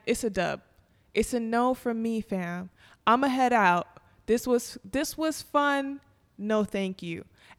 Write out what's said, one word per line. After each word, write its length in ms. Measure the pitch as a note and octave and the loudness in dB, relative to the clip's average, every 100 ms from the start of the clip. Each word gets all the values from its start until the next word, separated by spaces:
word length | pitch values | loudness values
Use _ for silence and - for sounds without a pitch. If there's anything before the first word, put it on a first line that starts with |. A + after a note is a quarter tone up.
| - | -2
"It's 180 | A#3+ | 0
a 60 | A3+ | 0
dub. 320 | F#3 E3 C#3 _ _ _ _ _ | 0 -2 -4 _ _ _ _ _
It's 200 | G#3 A3 | -2 0
a 60 | A#3+ | -2
no 340 | A3+ A#3 B3+ | 0 0 2
from 280 | B3+ A#3+ A3+ | 0 -4 -4
me, 200 | A3+ A3 | -2 -4
fam. 480 | - F#3+ F3 F3 F#3 - - _ - | -4 -6 -6 -8 -12 -18 -20 _ 2
I'ma 200 | B3 C#4 | 4 4
head 240 | C4 B3 | 2 4
out. 360 | A#3 F#3 F3 - - _ _ - | 6 4 4 -2 -14 _ _ 0
This 200 | A#3+ B3 | 0 2
was, 320 | A#3+ - - F#3+ | 0 0 -12 -6
this 280 | C4+ D#4 - | -4 -2 -2
was 240 | D#4+ - | -2 -4
fun. 580 | - C#4+ C#4+ C#4 C#4 C#4 - _ _ - | -2 0 2 0 -2 -10 -16 _ _ -10
No, 260 | G#3 G#3+ | -2 0
thank 380 | G3+ G3+ F#3+ F#3+ | 0 -2 -4 -6
you." 240 | F3 E3 - _ - | -10 -10 -12 _ -20